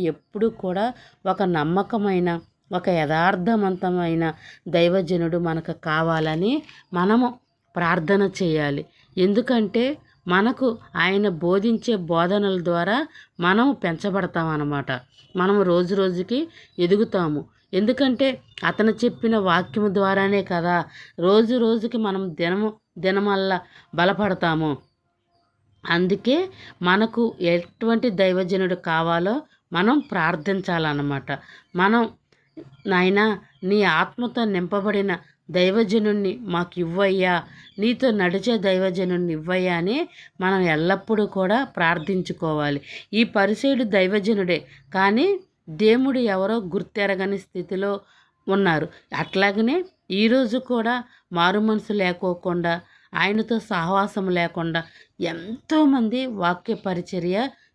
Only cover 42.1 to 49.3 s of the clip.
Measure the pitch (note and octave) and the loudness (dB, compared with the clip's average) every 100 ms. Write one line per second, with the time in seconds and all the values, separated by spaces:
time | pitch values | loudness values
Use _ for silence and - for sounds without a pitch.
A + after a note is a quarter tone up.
42.1 | F#3 - - E3 D3+ D3 C#3+ - - - | -2 -4 -4 -2 -2 -2 -4 -6 -18 -4
43.1 | G#3 A#3 G#3 G3 - C#4 C4 A#3 G3 F#3 | 0 0 2 0 2 0 0 2 2 2
44.1 | G#3+ G3 G#3 F3+ E3 - - - F#3+ G3 | 2 0 0 0 -2 -4 -20 -6 0 2
45.1 | A3 F#4 F#4+ - _ - D#3 G#3+ A#3+ C4 | 4 2 0 -6 _ -10 2 4 4 2
46.1 | B3+ A#3 F#3+ G3 A3+ F#3 F#3+ F3+ G#3+ G3 | 0 0 0 0 -2 -4 -6 -6 -2 -2
47.1 | F#3+ G3 G3 - F#3 F3 F#3+ G3+ G3+ - | 0 -2 -4 -8 -10 -6 -4 -4 -4 -8
48.1 | _ _ _ - G3 F#3+ D#3 E3+ - - | _ _ _ -2 2 2 0 -2 -10 -12
49.1 | - D#3+ | -8 -4